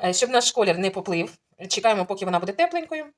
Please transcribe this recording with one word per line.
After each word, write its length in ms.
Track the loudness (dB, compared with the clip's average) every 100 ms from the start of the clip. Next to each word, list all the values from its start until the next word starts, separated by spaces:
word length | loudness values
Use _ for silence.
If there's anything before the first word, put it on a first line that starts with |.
Е, 80 | -2
щоб 180 | 0 2
наш 220 | 2 2
колір 260 | 2 2 2
не 120 | 0
поплив. 480 | -2 -2 -2 -4 -8 _ _ -6
Чекаємо, 380 | 0 2 2 0
поки 180 | -4
вона 140 | 0 0
буде 140 | 0
тепленькою, 540 | 0 0 0 -6 -8 -8